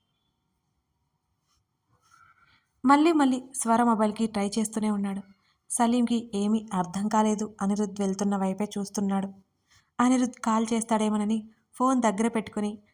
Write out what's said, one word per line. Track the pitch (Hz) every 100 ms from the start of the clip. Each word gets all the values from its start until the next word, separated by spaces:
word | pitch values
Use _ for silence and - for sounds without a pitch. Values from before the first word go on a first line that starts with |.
| _ _ _ _ _ _ _ _ _ _ _ _ _ _ _ _ _ _ _ _ _ - _ _ _ _ _ _
మళ్ళీ | 254 285 320
మళ్ళీ | 311 269 254 -
స్వర | - 226 226
మొబైల్కి | 240 214 214 214 226
ట్రై | 208 202 226
చేస్తూనే | 220 220 202
ఉన్నాడు. | 202 196 196 - _ _ _ -
సలీంకి | - 233 247 233 233 -
ఏమీ | 202 208 220 214
అర్థం | 190 175 196 208
కాలేదు. | 220 214 208 208 -
అనిరుద్ | 196 202 202 196
వెళ్తున్న | 196 190 202 202
వైపే | 190 190 208 202
చూస్తున్నాడు. | 196 - 196 196 196 - _ _ _ _ _ -
అనిరుద్ | 247 254 247 -
కాల్ | 226 220 226
చేస్తాడేమోనని | 226 220 220 214 214 208 220 214 _ _
ఫోన్ | - 254 262
దగ్గర | 226 196 226
పెట్టుకుని | 226 214 214 208 214 _